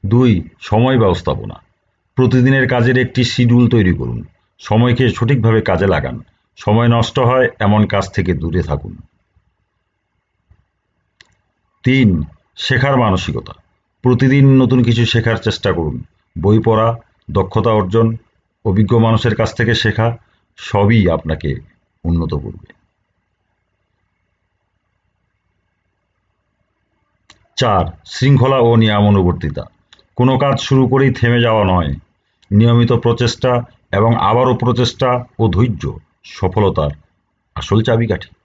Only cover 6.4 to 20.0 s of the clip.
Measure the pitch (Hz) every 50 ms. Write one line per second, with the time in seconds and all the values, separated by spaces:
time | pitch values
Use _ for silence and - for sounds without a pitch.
6.4 | _ _ _ - - 104 104 113 120 117 120 117 117 - - 135 127 117 127 131
7.4 | 127 - - _ 107 101 104 107 104 92 101 98 92 - - - 85 90 87 67
8.4 | 80 85 78 92 78 - 73 71 - - - - - _ _ _ _ _ _ _
9.4 | _ _ _ _ _ _ _ _ _ _ _ _ _ _ _ _ _ _ _ _
10.4 | _ _ _ _ _ _ _ _ _ _ _ _ _ _ _ _ - _ _ _
11.4 | _ _ _ _ _ _ _ _ - 127 131 135 127 104 90 76 73 - - _
12.4 | _ _ _ - - - 131 123 127 139 139 127 117 107 95 90 - - 65 58
13.4 | - - - _ _ _ _ _ _ _ _ _ - 127 127 123 135 131 135 143
14.4 | 139 135 135 131 131 120 135 123 120 113 117 117 120 110 - 117 113 117 113 92
15.4 | - 107 98 - - 101 87 85 80 76 64 60 - _ _ _ _ _ _ 82
16.4 | 76 101 107 113 - 113 110 110 113 113 117 117 _ _ _ _ _ - 76 98
17.4 | 92 92 - 113 104 117 110 107 95 90 98 113 113 113 113 113 _ _ _ _
18.4 | _ _ _ _ _ 110 92 104 107 92 120 117 113 113 113 110 - 120 107 -
19.4 | 113 - - - 117 113 - - - 110 104 -